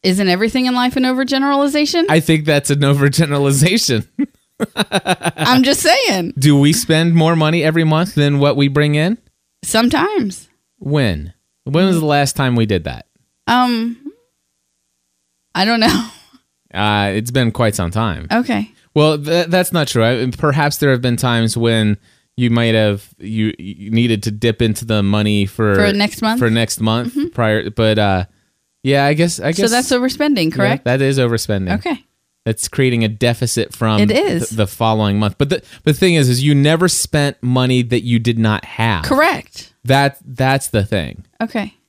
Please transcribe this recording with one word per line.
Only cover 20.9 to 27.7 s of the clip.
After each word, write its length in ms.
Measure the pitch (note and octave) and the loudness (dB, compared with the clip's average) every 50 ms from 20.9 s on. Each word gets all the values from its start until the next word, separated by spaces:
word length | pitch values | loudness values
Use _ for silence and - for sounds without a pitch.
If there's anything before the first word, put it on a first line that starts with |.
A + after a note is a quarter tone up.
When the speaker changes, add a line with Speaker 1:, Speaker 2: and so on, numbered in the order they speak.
Speaker 2:
have 100 | C3 B2 | 2 2
been 160 | B2+ B2 A#2+ | 0 -2 -2
times 400 | A2 - B2 A#2+ A#2 A2+ A2+ - | 0 0 0 0 0 0 0 0
when 400 | A#2+ A#2 A#2 A2+ A2 G#2+ G#2 G#2 - _ _ _ _ _ _ _ | 0 0 2 2 2 2 2 0 -2 _ _ _ _ _ _ _
you 140 | - B2 A#2+ | -2 0 0
might 260 | A#2 A#2 A#2 A#2 A2+ | 2 2 2 2 2
have, 380 | A2 G#2+ G#2+ G2+ G2+ - _ _ | 2 2 2 0 -2 -8 _ _
you, 360 | _ - G#2 A2 A2 G#2+ A2 - | _ -12 -8 -4 -2 -2 -2 -4
you 320 | - E2 G2 G2+ - G2+ G#2 | -6 -12 -14 -14 -14 -8 -2
needed 320 | A2 A#2 A#2+ A#2 A2+ G#2 G#2 | 0 0 2 2 0 -2 -2
to 80 | A2+ | -6
dip 300 | G#2 G#2 A2+ A#2 A2 - | -6 -2 -2 -2 0 0
into 240 | A#2+ A2 G#2 - A#2 | 0 -2 -2 -4 -4
the 160 | A2+ A2 G#2 | -2 -2 0
money 440 | G2 G2 G2+ G#2+ G#2 G#2 G#2 G2+ G2+ | 0 0 0 0 0 0 0 0 0
for 300 | G2 - - A2 G#2+ G2 | -2 -2 -2 0 2 2
Speaker 1:
For 180 | F#2+ G3+ - - | 2 2 2 2
next 280 | - G3+ G#3 - - | 0 -2 -2 -4 -4
month? 180 | A3+ A3 A3+ B3 | -4 -2 -2 0
Speaker 2:
for 100 | B3+ A2+ | 0 0
next 300 | A2 A#2 A2+ A2 - - | 0 0 -2 -2 -4 -4
month 340 | A2 A2 A2 A#2+ B2 A#3 - | -2 -2 -2 -2 -4 -4 -4
Speaker 1:
Mm-hmm. 120 | - D4+ - | -6 -6 -6
Speaker 2:
prior, 400 | - - A#2 A2 G#2+ A2 D2 | -4 -2 0 0 0 -2 -2
but, 280 | F#2 | -4